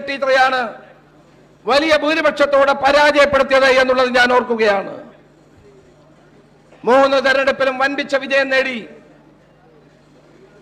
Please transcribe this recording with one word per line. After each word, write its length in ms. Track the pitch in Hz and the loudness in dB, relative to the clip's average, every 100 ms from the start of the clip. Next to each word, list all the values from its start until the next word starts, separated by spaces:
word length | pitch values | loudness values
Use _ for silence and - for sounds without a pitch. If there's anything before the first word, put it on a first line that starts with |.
| 277 | -4
ടീച്ചറെയാണ് 540 | 277 269 262 262 262 226 - - - _ _ _ _ _ _ | -4 0 2 2 -2 -6 -12 -20 -20 _ _ _ _ _ _
വലിയ 280 | 202 277 320 302 | -2 0 2 0
ഭൂരിപക്ഷത്തോടെ 680 | 294 320 302 294 285 277 277 277 | 0 -2 -2 0 0 2 2 0
പരാജയപ്പെടുത്തിയത് 840 | 269 294 294 277 269 269 247 262 269 262 | 2 2 4 4 2 2 0 2 2 2
എന്നുള്ളത് 300 | 262 262 254 247 | 2 0 0 0
ഞാൻ 120 | 247 | 2
ഓർക്കുകയാണ്. 580 | 247 233 226 220 196 - - - - _ _ _ _ 415 - _ _ _ _ _ _ _ _ _ - 214 | 0 -2 -2 0 0 -6 -14 -18 -20 _ _ _ _ -20 -20 _ _ _ _ _ _ _ _ _ -8 0
മൂന്ന് 300 | 262 269 277 | 2 2 2
തെരഞ്ഞെടുപ്പിലും 500 | 269 269 269 262 262 254 | 0 0 0 -2 -2 -2
വൻപിച്ച 340 | 277 285 277 269 | -4 -4 -4 -6
വിജയം 240 | 269 277 269 | -2 -2 0
നേടി 240 | 262 262 240 165 - - _ _ _ _ _ _ _ _ _ _ _ _ - - - | -2 -2 -8 -14 -20 -20 _ _ _ _ _ _ _ _ _ _ _ _ -20 -20 -4